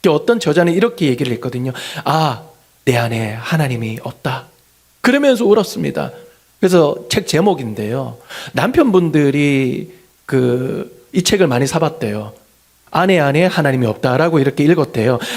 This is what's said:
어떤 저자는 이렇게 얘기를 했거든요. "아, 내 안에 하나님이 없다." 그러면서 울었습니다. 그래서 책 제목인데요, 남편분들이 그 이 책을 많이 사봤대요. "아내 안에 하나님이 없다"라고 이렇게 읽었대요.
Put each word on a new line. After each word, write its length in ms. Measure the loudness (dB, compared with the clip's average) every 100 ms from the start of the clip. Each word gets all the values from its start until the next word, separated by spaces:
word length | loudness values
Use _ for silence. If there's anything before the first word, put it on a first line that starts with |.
| 2
어떤 320 | 2 2 0
저자는 320 | 2 2 2
이렇게 360 | 2 0 0 -2
얘기를 260 | 0 -2
했거든요. 400 | -4 -6 -6 -6 -8 -12 -8 -2
"아, 380 | 0 0 -4 -12 -20 _ _ 0
내 100 | 0
안에 380 | 0 -4 -6
하나님이 680 | -8 -4 -2 0 -4 -6 -8
없다." 440 | -12 -8 -6 -6 -12 _ _ _ _ _
그러면서 420 | 0 2 2 2
울었습니다. 680 | 4 4 2 -4 -4 -4 -8 -10 -20 _ _ _
그래서 340 | 2 4 4 0 -4
책 180 | -4 0
제목인데요, 920 | 0 2 0 -4 -6 -6 -6 -8 -12 -18 -16 -6
남편분들이 1400 | -2 0 2 4 4 2 2 2 2 2 2 0 -4 -10 -18 _ _ -2
그 760 | 0 2 0 -2 -6 -10 -16 _
이 120 | -2
책을 240 | 0 2 2
많이 180 | 2 0
사봤대요. 680 | 0 -2 -2 -6 -6 -10 -16 _ _ _ _ _
"아내 280 | 0 2 4
안에 260 | 4 2 2
하나님이 400 | 2 0 2 0
없다"라고 540 | 0 0 2 2 2
이렇게 240 | 0 2
읽었대요. 560 | 2 2 0 0 0 0 -4